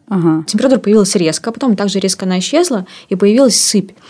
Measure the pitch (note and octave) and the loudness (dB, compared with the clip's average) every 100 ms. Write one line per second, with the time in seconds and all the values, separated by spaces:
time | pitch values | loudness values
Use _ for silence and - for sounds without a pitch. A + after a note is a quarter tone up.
0 | - F#3+ E3+ D#3+ D#3+ G#3+ B3+ B3+ G3+ G#3+ | -6 -2 0 0 -2 0 2 2 2 2
1 | G3 G3+ D#3+ D#3+ A#3 A#3 C4 G3 G3+ F#3+ | 2 0 -2 -2 -6 -4 -2 0 -2 -2
2 | F#3+ - F#3+ F#3 F#3 D4+ F4 A3 F3+ - | -4 -4 -4 -4 -2 0 0 -2 -8 -14
3 | - F#3+ G3+ A3+ C4+ - - G#3 G3 - | -8 0 2 4 4 2 0 -2 -2 -8